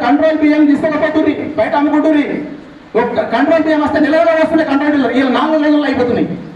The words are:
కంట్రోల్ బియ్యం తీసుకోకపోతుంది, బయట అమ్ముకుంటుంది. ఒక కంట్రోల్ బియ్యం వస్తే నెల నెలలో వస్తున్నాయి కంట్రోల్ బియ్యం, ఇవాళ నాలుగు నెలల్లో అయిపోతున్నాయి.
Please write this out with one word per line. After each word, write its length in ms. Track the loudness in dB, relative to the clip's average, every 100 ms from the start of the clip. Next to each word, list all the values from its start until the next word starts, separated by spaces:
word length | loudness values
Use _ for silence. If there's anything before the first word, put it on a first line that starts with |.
| 0
కంట్రోల్ 320 | 2 2 2
బియ్యం 220 | 2 4 4
తీసుకోకపోతుంది, 600 | 2 0 -2 -2 0 0 -2 -4 -4
బయట 160 | -2 0
అమ్ముకుంటుంది. 460 | 0 2 2 2 0 -4 -8 -14 -20 -20 -6 -2
ఒక 200 | -2 -2 -2 0
కంట్రోల్ 300 | 2 2 2
బియ్యం 160 | 0 0
వస్తే 140 | 0 0
నెల 100 | 2
నెలలో 240 | 2 2
వస్తున్నాయి 260 | 2 0 0
కంట్రోల్ 220 | 0 0 0
బియ్యం, 160 | 0 0
ఇవాళ 140 | 0 0
నాలుగు 220 | 0 0 2
నెలల్లో 220 | 0 0
అయిపోతున్నాయి. 380 | -2 -2 -2 -4 -8 -12